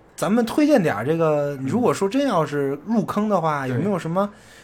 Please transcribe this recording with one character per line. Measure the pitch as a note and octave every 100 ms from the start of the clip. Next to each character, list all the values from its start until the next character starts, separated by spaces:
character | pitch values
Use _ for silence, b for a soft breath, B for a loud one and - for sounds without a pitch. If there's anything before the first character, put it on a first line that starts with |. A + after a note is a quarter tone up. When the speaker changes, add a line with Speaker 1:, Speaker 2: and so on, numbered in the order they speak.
| - -
Speaker 1:
咱 | D3+
们 | A3+ A3+
推 | - D4
荐 | C#4+
点 | D#3+ G#2
儿 | A#2+
这 | E3
个， | D#3+ D3+ C#3+ C#3+
Speaker 2:
嗯。 | C3+
Speaker 1:
如 | F#3+
果 | A#3
说 | C#3 G3
真 | C4 C#4
要 | F#3+ D3
是 | C#3+ C#3 C#3 F3
入 | A3+
坑 | D#3 - G#3+
的 | G3
话， | D#3+ D3 C3+
Speaker 2:
对。 | -
Speaker 1:
有 |
没 | F#3+
有 | F#3
什 | D#3+
么 | F3 G#3 - b b